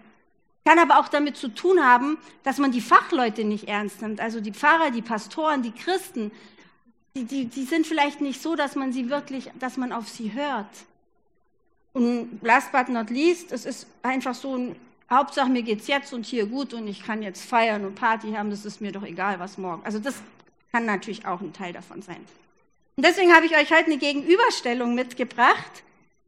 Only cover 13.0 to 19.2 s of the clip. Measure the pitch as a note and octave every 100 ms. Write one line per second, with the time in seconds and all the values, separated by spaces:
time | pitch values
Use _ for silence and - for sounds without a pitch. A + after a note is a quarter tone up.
13 | A3 B3 E4 F4 - B3+ - B3 - _
14 | B3 C4 C4 B3 C4+ B3+ B3 - _ _
15 | - C4 C#4 - C4 B3+ A3+ G#3+ - C#4
16 | C4+ B3 G#3 B3 G#3 C4 C4 A#3 G#3+ G3
17 | - A3 G#3 - - A#3+ A3+ G#3 G3 G3+
18 | A#3 A3+ A3 G#3+ G#3 G3+ G#3 - G3+ F#3+
19 | E3 E3+